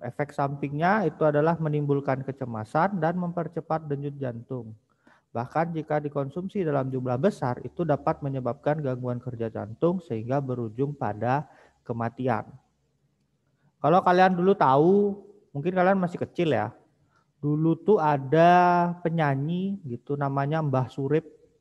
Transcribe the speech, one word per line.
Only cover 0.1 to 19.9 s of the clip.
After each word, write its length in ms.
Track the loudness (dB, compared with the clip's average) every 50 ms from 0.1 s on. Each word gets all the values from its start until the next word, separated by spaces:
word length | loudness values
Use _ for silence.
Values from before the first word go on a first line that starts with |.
| -6 -6 -6 -6
sampingnya 720 | -2 -2 -2 -2 -2 -4 -6 -6 -4 0 2 2 2 2 0
itu 240 | -2 0 2 2
adalah 320 | 2 4 4 2 2 2 0
menimbulkan 640 | -2 -2 -2 0 0 0 0 0 0 -2 -4 -4 -4
kecemasan 800 | -8 -8 -8 -8 -8 -8 -8 -6 -2 0 0 0 0 0 0 -2
dan 160 | -2 -2 -2
mempercepat 720 | -4 -4 -4 -6 -6 -6 -6 -10 -6 -4 -4 -4 -4 -6
denyut 240 | -6 -6 -6 -8 -8 -8 -8
jantung. 480 | -8 -8 -8 -10 -10 -10 -10 -10 -12 -16 -20 _ _ _ _ _ _ _ _ _ _ -8
Bahkan 400 | -8 -6 -4 -2 -2 -2 -2 -4
jika 240 | -6 -4 -2 -4 -2
dikonsumsi 640 | -4 -4 -4 -4 -6 -6 -6 -8 -8 -6 -4 -4 -2
dalam 320 | 0 0 0 -2 -2 -4
jumlah 240 | -4 -2 -2 -2 0
besar, 400 | 0 0 0 0 -4 -4 -4 -4 -8
itu 160 | -10 -6 -4 -2
dapat 400 | 0 0 0 0 -2 -2 -2 -4
menyebabkan 560 | -6 -6 -4 -4 -4 -4 -4 -2 -2 -2 -2
gangguan 400 | -2 -4 -4 -4 -4 -6 -6 -6
kerja 320 | -6 -10 -8 -6 -6 -6
jantung 480 | -6 -8 -10 -10 -8 -4 -2 -2 -2 -2
sehingga 400 | -4 -6 -8 -6 -4 -2 -2 -2
berujung 560 | -2 -2 -4 -6 -6 -6 -4 -4 -4 -4 -4
pada 560 | -6 -6 -6 -4 -2 -2 0 0 0 -2 -6 -14 _ _ _ _ _ _
kematian. 640 | -10 -6 -6 -6 -6 -6 -4 -2 -2 -2 -2 -4 -8 -16 -20 _ _ _ _ _ _ _ _ _ _ _ _ _ _ _ _ _ _ _ _ _ _ _ _ 2
Kalau 160 | 4 4 4 4
kalian 340 | 4 6 6 6 4 4 4
dulu 160 | 2 2 4
tahu, 720 | 4 4 4 6 6 6 6 6 4 4 2 -2 -6 -12 -20 -20 _ _ _
mungkin 240 | -10 -6 -4 -2 0
kalian 240 | 2 4 4 4 2
masih 240 | 0 -2 -4 -4 -8
kecil 320 | -6 _ -2 0 2 2
ya. 160 | 2 0 -2 -6 -12 _ _ _ _ _ _ _ _ _ _ _ _ -2
Dulu 320 | -2 0 2 2 2 0 0 2
tuh 160 | 2 2 4
ada 960 | 4 2 0 0 0 2 4 6 8 8 8 8 6 6 4 4 2 0 -2 -4 -4
penyanyi 800 | -2 0 2 2 2 2 0 -2 -2 -2 -2 -4 -4 -6 -6 -8
gitu 260 | -10